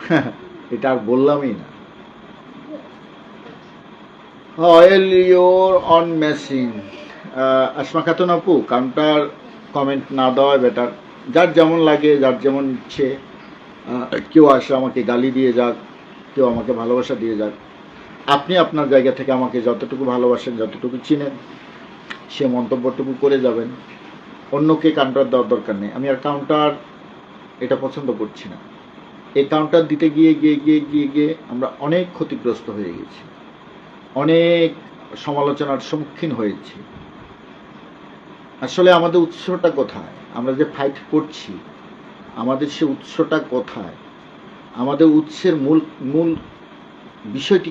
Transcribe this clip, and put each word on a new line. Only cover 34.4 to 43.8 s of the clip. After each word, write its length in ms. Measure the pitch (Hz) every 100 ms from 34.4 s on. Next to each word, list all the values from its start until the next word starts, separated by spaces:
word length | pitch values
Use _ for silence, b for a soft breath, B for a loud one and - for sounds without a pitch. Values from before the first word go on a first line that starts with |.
| 170 170 165 - - - - -
সমালোচনার 640 | - 143 143 143 139 131
সম্মুখীন 540 | - 156 147 - 165
হয়েছি। 500 | 117 104 92 - - - - - - - - - - - - - - - - - - - -
আসলে 320 | 131 - 185
আমাদের 280 | 175 170 175
উৎসটা 500 | 165 - - 180 175
কোথায়? 420 | 143 123 104 82 - -
আমরা 180 | - 127
যে 120 | 131 147 -
ফাইট 180 | 139 139 -
করছি, 420 | 151 151 - - 87 - - - - - - - -
আমাদের 300 | 120 131 147
সে 180 | -
উৎসটা 540 | 156 131 - - 151 156
কোথায়? 560 | - 123 - 120